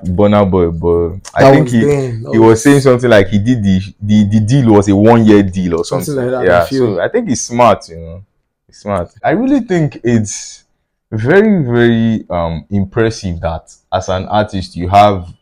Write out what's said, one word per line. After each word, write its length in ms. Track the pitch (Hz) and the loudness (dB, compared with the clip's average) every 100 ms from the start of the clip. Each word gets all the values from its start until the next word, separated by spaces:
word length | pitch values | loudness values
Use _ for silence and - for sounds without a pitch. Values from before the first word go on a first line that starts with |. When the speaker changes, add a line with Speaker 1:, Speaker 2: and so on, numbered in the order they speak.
Speaker 1:
Burna 460 | 92 92 104 104 95 | -6 0 2 2 2
Boy, 200 | 92 85 | 2 0
but 500 | 82 87 85 85 95 - | -2 -2 -2 -2 -8 -10
I 100 | - | 0
Speaker 2:
That 80 | 135 | 4
Speaker 1:
think 100 | 147 | 4
Speaker 2:
was 80 | 135 | 2
Speaker 1:
he, 120 | 117 | 0
Speaker 2:
then. 380 | 143 139 131 113 | 0 -2 -4 -10
That 100 | 117 | -4
Speaker 1:
he 60 | 113 | 2
was 100 | 113 | 4
Speaker 2:
was 140 | 110 | 4
Speaker 1:
saying 180 | 143 139 | 4 4
something 300 | 131 123 120 | 4 2 4
like 180 | 107 98 | 2 2
he 100 | 104 | 0
did 240 | 110 123 | 0 0
the, 180 | 98 95 101 - | 0 -2 -4 -10
the, 240 | 104 107 104 | 0 2 2
the 120 | 110 | 0
deal 320 | 104 139 117 | 2 0 4
was 160 | 104 101 | 2 4
a 80 | 98 | 2
one-year 460 | 110 117 110 104 | 4 4 4 4
deal 360 | 98 95 90 82 | 2 -2 -4 -4
or 40 | |
Speaker 2:
Something 220 | - 87 87 | -4 -6 -6
Speaker 1:
something. 180 | 135 | -6
Speaker 2:
like 60 | 127 | -4
that, 80 | 127 | -2
I 40 | 92 87 | 0 0
Speaker 1:
Yeah, 40 | |
Speaker 2:
feel. 320 | 82 135 120 90 | 0 -2 -2 -2
Speaker 1:
so 40 | |
I 80 | 117 | -4
think 220 | 240 208 | -4 -4
it's 100 | 117 | -6
smart, 460 | - 123 117 98 - | -4 2 2 2 -4
you 80 | 82 | -18
know. 280 | 82 90 101 _ _ _ _ | -18 -18 -20 _ _ _ _
It's 100 | _ | _
smart. 340 | 104 95 82 _ | -8 -6 -8 _
I 80 | 123 | -6
really 300 | 180 269 277 | -4 -2 -2
think 400 | - 175 147 - | -2 -2 -2 -4
it's 600 | 120 113 101 - - - _ _ _ _ _ | -2 -2 -2 -10 -16 -20 _ _ _ _ _
very, 540 | 110 120 196 220 190 | -6 2 2 2 0
very, 600 | 123 117 117 113 113 110 - | 0 2 2 2 0 -2 -4
um, 340 | 87 82 80 - | -6 -4 -8 -6
impressive 720 | 101 95 120 110 - 95 82 | -4 -4 -2 -2 -4 -10 -8
that 340 | 82 80 _ _ _ | -8 -10 _ _ _
as 160 | 92 95 | -8 -4
an 180 | 95 - | -8 -4
artist 500 | 104 104 98 95 85 | -4 -4 -6 -10 -10
you 120 | 90 | 0
have 440 | 101 104 95 85 - | 2 2 0 -8 -18